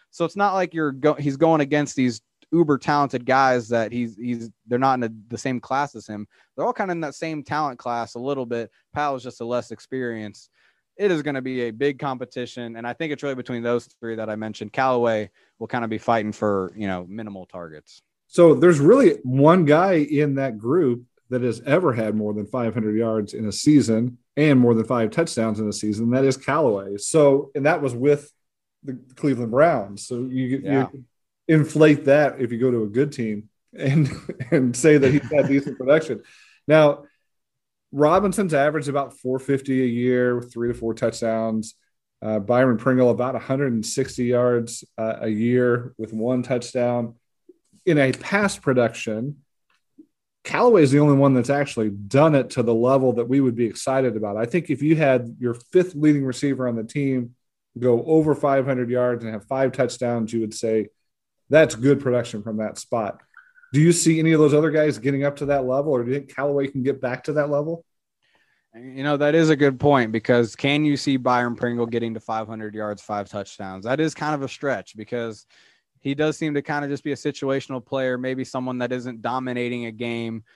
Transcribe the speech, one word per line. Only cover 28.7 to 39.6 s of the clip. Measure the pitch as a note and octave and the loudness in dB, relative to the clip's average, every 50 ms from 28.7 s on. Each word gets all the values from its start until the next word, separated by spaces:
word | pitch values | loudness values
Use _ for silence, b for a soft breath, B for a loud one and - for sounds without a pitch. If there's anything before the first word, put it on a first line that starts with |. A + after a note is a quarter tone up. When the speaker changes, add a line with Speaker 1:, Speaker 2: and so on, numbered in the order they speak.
| _ _ | _ _
Speaker 2:
the | - C#3 C3 A#2+ - _ _ | -14 -14 -14 -14 -16 _ _
Cleveland | - - D3 C3 A#2 A#2+ A2+ | -4 -2 -2 0 -2 -2 0
Browns. | A2+ C3+ D#3 E3+ D#3 A#2+ G2 G2 G2+ G#2+ - | 2 4 4 4 4 2 -2 -6 -10 -14 -12
So | - B2+ A#2+ B2+ C3 | -10 -8 -8 -6 -6
you, | B2+ B2+ C3 B2 C3+ C#3 | -4 -4 -4 -4 -4 -6
Speaker 1:
Yeah. | C#3 - C#3 C3+ B2+ - | -2 0 0 0 0 -2
Speaker 2:
you | - C3 - _ _ _ _ _ _ _ _ | -6 -14 -20 _ _ _ _ _ _ _ _
inflate | - D#3+ D#3 C#3 - - D3+ D#3 D#3 D3 C#3+ - | 2 4 4 4 2 4 6 6 6 6 4 4
that | C3+ C#3 D3+ D3+ B2+ - C3+ | 4 4 6 4 2 0 -2
if | B2+ A#2 | -4 -4
you | A#2+ A2+ | -2 0
go | B2+ C3 | 0 0
to | A#2+ A#2 | 2 0
a | G#2+ G2+ | -2 -2
good | G#2 B2+ D3 D3 | 0 0 -2 0
team | C#3+ C3 A#2 A2 G#2+ G#2 G#2+ _ _ _ _ _ - | -2 -4 -6 -4 -6 -8 -10 _ _ _ _ _ -12
and, | G3 - - C#3 D#3+ D3 B2+ - - - - | -4 -2 0 2 2 2 0 -2 -6 -12 -14
<laughs> | - - - - | -12 -12 -4 0
and | F3 D3 C3 B2 A#2+ | 0 2 2 0 0
say | - - D#3 D3+ C#3+ | 2 6 6 6 8
that | C3+ B2+ | 6 4
he's | C#3 C#3+ - - | 4 2 0 0
had | D#3 C#3+ B2+ B2+ | 0 2 2 2
decent | C#3 C#3 C#3+ D3 B2+ - | 2 0 0 -2 -6 -4
production. | B2+ C3 D3+ D#3+ D#3 - A#2+ G#2+ b b b b b b b b b | 2 2 2 2 2 -2 -6 -8 b b b b b b b b b
Now, | - D3+ D#3 D3+ D3 C#3+ - b b b b b _ _ _ _ _ _ _ _ _ _ _ _ _ | 4 6 6 6 6 4 0 b b b b b _ _ _ _ _ _ _ _ _ _ _ _ _
Robinson's | C#3+ C#3 D3 D3+ F3 G3 G#3 F#3+ - A3 G3 E3+ D3+ | 0 2 2 4 4 4 2 0 0 -2 -2 0 0
averaged | C#3 C#3+ D3+ D3 D#3 C3 C#3 | 2 2 0 0 -2 -4 -4
about | C3+ C#3 C#3 B2 - - | -4 -4 -6 -6 -10 -10
four | - B2+ B2+ C3 | -6 -6 -6 -4
fifty | - - C#3 C3+ | -2 -2 -2 -2